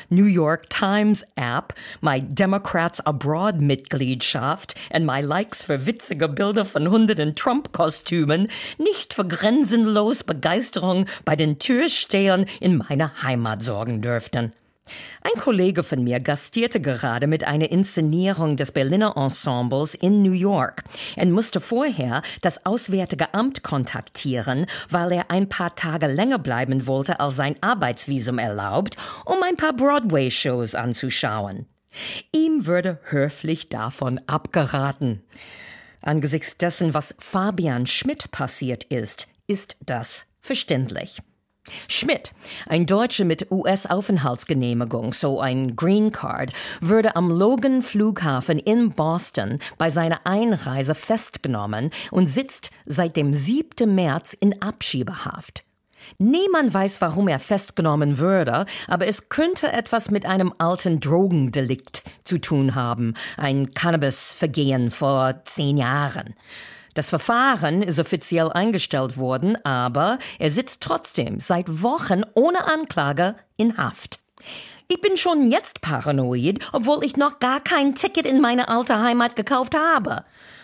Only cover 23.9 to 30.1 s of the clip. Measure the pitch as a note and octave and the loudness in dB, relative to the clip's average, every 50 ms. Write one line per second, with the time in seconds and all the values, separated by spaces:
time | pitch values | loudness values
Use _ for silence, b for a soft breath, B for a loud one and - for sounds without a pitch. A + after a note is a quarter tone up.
23.9 | - A#2 - - - - - C#3 B2+ A#2+ G#2 C#3 B2+ C#3+ F3+ B B B B B | -6 -10 -10 -10 -10 -6 -4 -2 -2 -2 -2 -2 -2 -2 -2 B B B B B
24.9 | F3 F3 E3+ F3+ F3+ F3 - - F3 F#3+ G3 G3 - - F3 E3+ - - E3+ D#3+ | -2 0 0 2 0 0 -2 0 0 0 0 0 -2 -4 -4 -4 -4 -6 -6 -4
25.9 | D#3 D#3+ D#3 C#3+ C3+ E3 A3 C4+ C4 F#3+ C3 C3+ A#2+ A#2+ C3 C3+ C3 C3+ A#2 C3 | -2 0 0 0 0 2 0 0 0 0 -2 -2 -2 -2 0 0 0 -2 0 0
26.9 | C3 C3+ C#3 - F3 - C#3+ C#3+ C3 C#3 C#3 C#3+ D3 - F#3 G#3+ A#3+ G3 D3 B2 | -2 -2 0 -2 -2 -2 -2 -2 -2 -2 -2 -2 -2 -2 -2 -2 0 0 0 -2
27.9 | A#2 - - C#3+ C#3 B2+ G#2+ B2+ B2+ A#2+ A#2 A2 G2+ G2+ G2 G2+ G#2 D#3+ G3+ - | -4 -4 -4 -4 -4 -2 -2 -2 -2 -2 -2 -4 -4 -4 -4 -2 -2 -2 -2 -2
28.9 | - B B B B B B - F4+ F#4+ F4+ F4+ F4 - D#4 D#4 C4 A#3+ C4+ C#4 | -6 B B B B B B -2 0 0 0 0 0 0 0 0 0 2 2 2
29.9 | D4 C#4+ A#3 F#3+ | 2 2 2 2